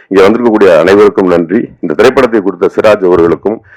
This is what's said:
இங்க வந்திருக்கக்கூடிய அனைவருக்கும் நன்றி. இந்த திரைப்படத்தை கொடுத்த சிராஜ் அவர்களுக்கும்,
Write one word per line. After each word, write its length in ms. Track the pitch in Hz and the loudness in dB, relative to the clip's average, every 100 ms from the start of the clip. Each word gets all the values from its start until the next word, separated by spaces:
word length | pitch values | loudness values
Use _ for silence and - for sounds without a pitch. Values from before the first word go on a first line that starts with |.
| - | -4
இங்க 220 | 98 95 | 0 2
வந்திருக்கக்கூடிய 500 | 92 120 107 98 80 | 2 0 2 2 2
அனைவருக்கும் 480 | 90 101 104 104 92 | 2 2 2 0 -2
நன்றி. 420 | 87 82 107 - - | -2 -2 -4 -6 -12
இந்த 140 | - | -8
திரைப்படத்தை 480 | 76 120 131 123 113 | -2 0 0 0 -2
கொடுத்த 280 | 95 87 92 - | -4 -4 -4 -2
சிராஜ் 300 | 92 90 92 | 0 0 0
அவர்களுக்கும், 580 | 87 85 80 98 113 _ | 0 0 -2 -6 -10 _